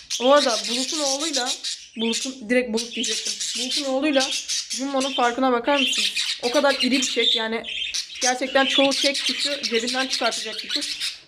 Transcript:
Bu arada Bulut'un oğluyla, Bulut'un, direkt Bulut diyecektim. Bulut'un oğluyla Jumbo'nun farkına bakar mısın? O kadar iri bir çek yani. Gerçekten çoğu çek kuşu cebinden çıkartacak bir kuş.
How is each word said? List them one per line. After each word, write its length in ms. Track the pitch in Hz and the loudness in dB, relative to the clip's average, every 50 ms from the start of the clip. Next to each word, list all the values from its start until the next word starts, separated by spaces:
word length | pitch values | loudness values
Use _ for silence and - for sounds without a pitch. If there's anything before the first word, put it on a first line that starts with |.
| - - - - 233 | -8 -6 -6 0 4
Bu 120 | 254 285 | 6 6
arada 220 | 294 269 262 226 208 202 208 | 8 6 4 2 0 -2 -2
Bulut'un 300 | 233 247 262 - 349 302 | -2 -2 -2 -2 -2 -2
oğluyla, 480 | 294 277 269 285 302 330 285 262 240 254 - - - - - - - - - | -2 0 0 0 -2 -2 -2 -2 -2 -2 -4 -4 -6 -8 -8 -8 -12 -16 -8
Bulut'un, 520 | 226 220 226 226 - - 269 254 - 220 202 | -4 -2 -2 0 -2 -4 -6 -8 -8 -2 2
direkt 240 | 247 254 247 233 214 | 2 2 4 2 -2
Bulut 220 | 226 - - - | -4 -4 -4 -6
diyecektim. 680 | 233 226 202 220 - - - - - - - - 226 240 | -4 -4 -2 -2 -4 -4 -4 -6 -4 -4 -6 -4 -4 -4
Bulut'un 220 | 254 254 302 285 | -2 -2 -2 -2
oğluyla 360 | 269 262 262 277 311 277 269 262 294 - - - - - - - - | 0 0 0 2 2 2 2 2 2 -2 -4 -4 -4 -4 -4 -4 -4
Jumbo'nun 420 | - 226 262 277 277 262 262 277 269 | -6 -4 -4 -2 -2 0 -2 0 0
farkına 400 | - 247 240 233 269 262 262 247 | 2 2 2 2 2 2 2 2
bakar 280 | 233 233 294 285 277 | 2 2 2 2 2
mısın? 240 | 262 - - - - - - - - - - - - | 2 0 0 0 0 -2 -2 -2 -4 -4 -4 -2 -2
O 80 | 240 | 0
kadar 240 | 240 302 269 277 269 - 262 | 2 4 4 4 4 4 2
iri 80 | 247 | 2
bir 120 | 247 277 - | 2 2 2
çek 340 | - - 233 233 240 - | 0 0 2 2 2 2
yani. 260 | 233 220 220 226 233 - - - - - - - - - - - - - | 2 0 -2 -2 -4 -4 -6 -6 -6 -6 -4 -4 -6 -6 -6 -8 -4 0
Gerçekten 440 | 247 254 254 277 262 - 269 269 | 0 0 0 0 2 4 4 4
çoğu 260 | 262 - 277 277 277 269 | 4 4 4 4 4 4
çek 320 | - - 277 277 - - | 4 2 2 2 2 -2
kuşu 360 | - 247 - - 285 285 285 262 | -2 -2 -2 -2 -2 -2 -2 -2
cebinden 440 | 214 233 226 226 247 254 254 262 | 0 0 0 0 0 0 0 0
çıkartacak 500 | 262 - - 254 226 220 - - 220 214 - - | 0 -2 0 0 0 0 -2 -6 -6 -8 -8 -8
bir 40 | 202 | -4
kuş. 500 | - 302 294 - - - - - - - - | -4 -4 -2 -4 -6 -6 -6 -6 -6 -8 -16